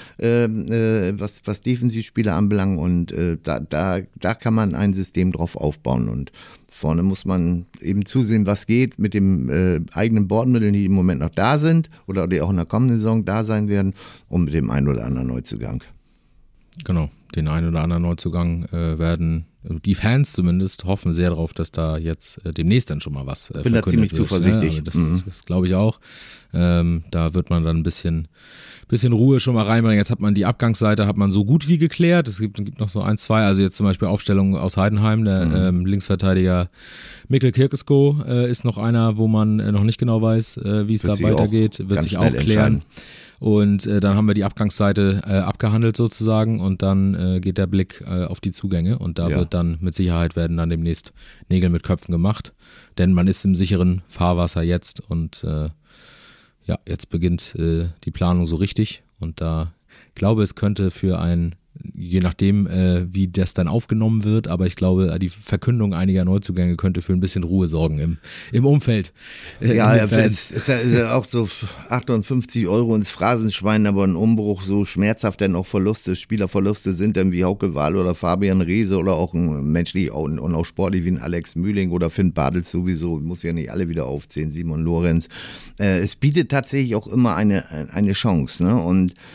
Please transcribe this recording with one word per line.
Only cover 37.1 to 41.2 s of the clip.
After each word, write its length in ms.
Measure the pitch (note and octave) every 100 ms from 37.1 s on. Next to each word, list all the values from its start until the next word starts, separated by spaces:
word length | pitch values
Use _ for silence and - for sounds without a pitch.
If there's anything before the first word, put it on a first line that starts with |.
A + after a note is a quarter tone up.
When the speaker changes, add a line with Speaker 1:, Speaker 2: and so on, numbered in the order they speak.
| - -
Speaker 2:
Mikkel 240 | B2+ B2+
Kirkesko, 720 | B2 C3+ C#3 - C#3 C#3+ D3 -
äh, 240 | B2 B2
ist 140 | B2
noch 140 | B2 G#2
einer, 400 | A2 A#2 A2+ G#2+
wo 100 | A2
man, 320 | G#2+ G#2+ G#2+
äh, 120 | G#2
noch 120 | G2+
nicht 140 | G#2+ A2
genau 240 | B2 A2+
weiß, 340 | A2+ A2+ A2 -
äh, 300 | G2+ G#2 G#2
wie 60 |
es 80 | A2
Speaker 1:
Wird 100 | F#2
Speaker 2:
da 40 |
Speaker 1:
sich 100 | G2+